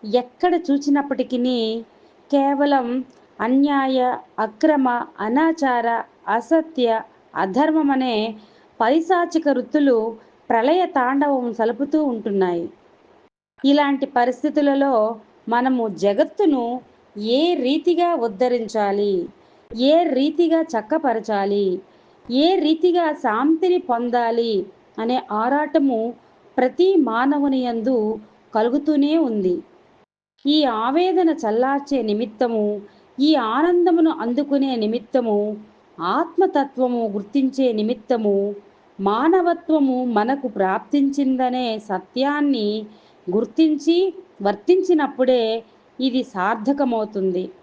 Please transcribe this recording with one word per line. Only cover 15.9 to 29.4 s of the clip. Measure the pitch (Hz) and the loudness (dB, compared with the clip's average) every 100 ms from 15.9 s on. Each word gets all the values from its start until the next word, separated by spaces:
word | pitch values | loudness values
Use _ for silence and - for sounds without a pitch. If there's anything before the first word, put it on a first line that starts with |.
| 170 196 202 320 - 392 277 233 254 - _ _ - | -2 -2 2 0 2 0 2 -2 -6 -12 _ _ -10
ఏ | 214 254 330 | -2 0 2
రీతిగా | 349 254 302 330 339 349 330 | 0 0 0 0 0 0 0
ఉద్ధరించాలి, | 233 190 247 247 220 220 202 202 208 190 170 - _ _ _ 220 | -4 -2 -2 0 -4 -2 -2 0 0 -2 -4 -14 _ _ _ -2
ఏ | 262 320 | 4 4
రీతిగా | 339 262 285 311 339 330 | 4 0 -2 0 0 0
చక్కపరచాలి, | 320 226 214 311 294 226 214 208 196 202 196 185 - _ _ _ - | 0 -4 -4 -2 0 -2 -2 -2 0 0 -2 -4 -8 _ _ _ -4
ఏ | 247 320 381 | 0 2 2
రీతిగా | 294 320 359 349 330 | 0 0 2 2 0
శాంతిని | 302 247 214 277 320 370 359 | -2 -2 0 2 2 2 0
పొందాలి | - 233 240 240 233 233 233 208 185 - _ - | 0 -4 0 -2 0 0 0 -2 -4 -12 _ -8
అనే | 226 254 - | -2 -2 -2
ఆరాటము | 208 233 277 302 302 277 233 226 240 _ _ _ - | -4 0 0 0 0 0 0 -4 -8 _ _ _ -2
ప్రతి | 254 254 370 392 | -2 2 2 4
మానవుని | 254 226 262 294 285 269 | 2 0 0 2 0 0
యందు | 247 233 220 254 214 220 - _ _ 220 | -2 -2 0 0 0 -4 -10 _ _ -2
కలుగుతూనే | 226 277 294 302 285 320 | 0 0 0 0 2 2
ఉంది. | 294 214 | 0 0